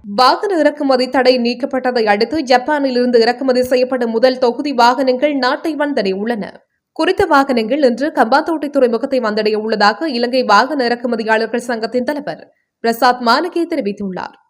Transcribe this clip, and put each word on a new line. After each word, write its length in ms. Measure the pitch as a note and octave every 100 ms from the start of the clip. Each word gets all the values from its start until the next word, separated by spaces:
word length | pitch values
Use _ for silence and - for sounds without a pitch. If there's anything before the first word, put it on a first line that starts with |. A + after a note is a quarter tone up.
| G#3+ G3+
வாகன 420 | B3+ E4+ G#4 F4
இறக்குமதி 500 | D4 D4 C#4+ B3+ B3+
தடை 300 | C4+ B3+ B3+
நீக்கப்பட்டதை 640 | A#3+ A#3+ C4+ C4 B3+ B3
அடுத்து, 380 | G#3+ G#3 A3 D#4
ஜப்பானில் 540 | B3+ B3 B3 D4+ C#4 B3
இருந்து 240 | B3 A#3+
இறக்குமதி 420 | A3+ B3 C4+ B3
செய்யப்படும் 480 | B3 B3+ B3+ C4 A#3
முதல் 280 | A3+ B3+ B3+
தொகுதி 340 | A#3+ A#3+ C#4+
வாகனங்கள் 600 | B3 A#3+ B3+ C4 B3+ D4
நாட்டை 400 | C#4+ B3 D4 E4
வந்தடையுள்ளன. 720 | C#4+ D4 C#4 G3 F#3+ A3 A3+ F3+ - _ _ _
குறித்த 320 | - D#4+ F#4+
வாகனங்கள் 580 | F#4+ C#4+ C#4 B3 A3 C#4+
இன்று 260 | C4+ A#3 D4
கம்பாந்தோட்டை 560 | D#4 A3+ C4+ D#4+ D#4 D4
துறைமுகத்தை 500 | C#4+ B3 A3+ C4 B3+
வந்தடைய 340 | A3 G#3+ G#3+
உள்ளதாக 560 | G#3+ A3 G#3+ G#3 G#3+ D#4+
இலங்கை 320 | A#3+ B3 C4
வாகன 440 | G#3+ G#3 C4+ D4+ A#3+
இறக்குமதியாளர்கள் 840 | A#3+ B3 A#3 A3 A3 A3 A#3+ A#3+
சங்கத்தின் 340 | A#3 A3 B3
தலைவர் 440 | B3 D4 C#4+ D#3 - _ _ _
பிரசாத் 420 | A3+ A#3 B3+ B3
மானகே 420 | A#3+ B3+ E4+ E4+ E4
தெரிவித்துள்ளார். 640 | D4 G3 G3+ G3 F3+ - _